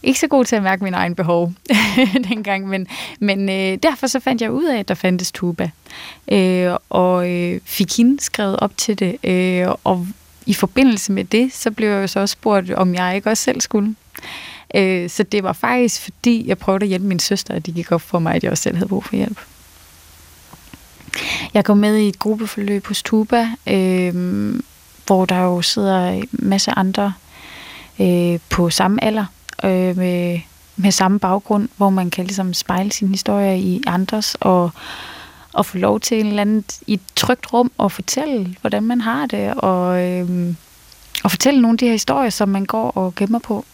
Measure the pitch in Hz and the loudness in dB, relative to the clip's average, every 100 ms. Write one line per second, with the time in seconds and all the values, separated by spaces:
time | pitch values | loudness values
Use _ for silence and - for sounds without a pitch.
0 | - 269 302 277 240 220 190 190 196 180 | 0 0 2 2 4 2 2 0 -2 0
1 | 175 175 170 170 175 180 - 214 214 202 | -2 0 0 2 0 -4 0 2 2 2
2 | 254 233 185 220 202 196 190 190 180 - | 2 2 -2 -4 -2 -4 -2 -4 -6 -10
3 | - - 202 196 196 190 190 190 320 269 | -14 -4 0 0 0 0 -2 2 0 0
4 | 262 262 262 247 220 247 330 240 196 185 | -2 -2 -2 -2 0 0 0 0 -2 -2
5 | 185 180 180 - 175 170 175 - - - | 0 0 -4 -4 -4 -2 -6 -6 -20 -20
6 | - - - 202 185 180 180 180 _ - | -18 -18 0 2 4 2 0 -2 _ 2
7 | 180 180 180 175 175 180 - - 190 - | 2 2 0 -2 -2 -4 -8 -4 -2 4
8 | 240 285 - - 202 196 208 - - 202 | 4 2 -2 -4 -2 0 -2 -2 -4 0
9 | 185 226 - 185 185 180 180 - - 185 | -2 -2 0 2 2 2 0 0 0 -2
10 | 180 - _ _ - 208 190 - 269 208 | -4 -10 _ _ -4 0 0 4 4 4
11 | - 196 185 214 262 - 240 214 214 202 | -2 -4 0 0 0 -2 -6 0 0 0
12 | 196 196 202 - 220 202 185 - 185 180 | -2 -2 -2 -2 0 0 0 0 0 2
13 | 180 190 202 220 - 262 - 214 208 214 | -2 -2 0 0 0 -2 0 0 0 -4
14 | _ - - - - - - - 190 185 | _ -20 -16 -16 -16 -20 -4 0 2 0
15 | 175 - 196 208 185 170 - 247 240 - | -4 -2 -2 0 -2 -2 0 2 0 -2
16 | - - 247 233 - 190 - 190 202 185 | -10 -2 0 2 0 -2 0 0 0 0
17 | 196 180 - 196 - 175 160 170 170 170 | 0 -2 0 -2 -2 -6 -6 -8 -2 -2
18 | - 175 165 170 - - - 170 185 196 | 0 -2 0 0 0 -2 -2 -2 -2 -4
19 | - 202 202 214 - - - - - - | -2 -2 -2 -6 -14 -20 -20 -20 -20 -20
20 | - - - - - - - - - - | -20 -20 -20 -20 -20 -20 -20 -20 -20 -20
21 | - - - - - 214 202 202 208 214 | -12 -10 -8 -8 -2 0 4 4 4 4
22 | 208 185 214 214 214 - 202 202 - 202 | 2 0 -2 -2 -4 -4 -2 -4 -4 -6
23 | - 220 214 240 226 233 - 196 185 185 | 0 0 2 2 0 -4 -2 2 2 2
24 | 180 180 180 202 208 - - - - - | 0 -2 -2 -2 -2 -4 -6 -16 -20 -18
25 | - 190 185 180 180 180 170 - 196 190 | 2 2 4 2 2 2 0 0 2 2
26 | 180 185 202 - 196 196 214 - 190 196 | 2 -2 -4 -2 0 2 0 0 0 0
27 | 202 185 - - - - - - - - | -2 -4 -16 -20 -20 -20 -20 -20 -20 0
28 | 190 175 175 170 - 180 175 - 190 208 | 2 4 2 0 -2 0 0 2 2 2
29 | 220 214 196 - - - 196 185 185 180 | 0 0 -4 -8 -18 -4 0 2 0 0
30 | 180 180 175 175 - - - - 196 - | 0 0 -2 -4 -8 -20 -14 0 2 4
31 | 190 202 185 190 - 208 226 - 202 190 | 2 2 2 0 2 0 0 0 2 2
32 | 180 175 185 196 185 175 - 180 202 - | 0 -4 -4 -2 -2 -4 -2 -2 -2 0
33 | 196 190 - 202 196 185 185 180 269 175 | 0 0 0 2 2 2 0 0 0 0
34 | 190 214 214 - - 180 175 - - - | 0 -2 -4 0 2 4 2 -4 -16 -16
35 | - - - - - - 208 185 196 214 | -16 -18 -20 -20 -6 -4 -2 0 0 0
36 | - 220 214 208 208 214 - - - 208 | 0 0 0 2 2 0 -2 -14 -2 -2
37 | - - - 254 - 233 240 - 196 - | -2 -4 0 0 0 2 2 2 -2 -2
38 | - - 302 254 180 185 214 208 220 247 | -6 -4 -2 -2 -2 -4 -2 0 0 0
39 | 220 247 277 208 202 - 190 180 180 180 | 0 -2 -2 -2 -2 0 0 2 2 0
40 | 180 180 180 180 175 170 - - - - | 0 -2 -2 -2 -2 -4 -10 -20 -20 -20
41 | - - 190 - 269 285 226 226 247 220 | -14 -2 -2 2 2 4 4 4 2 2
42 | - 262 254 - 202 196 196 220 220 - | 0 0 0 0 0 0 -2 -2 -2 -2
43 | 185 180 202 226 - 208 - | -4 -2 0 0 -2 -6 -6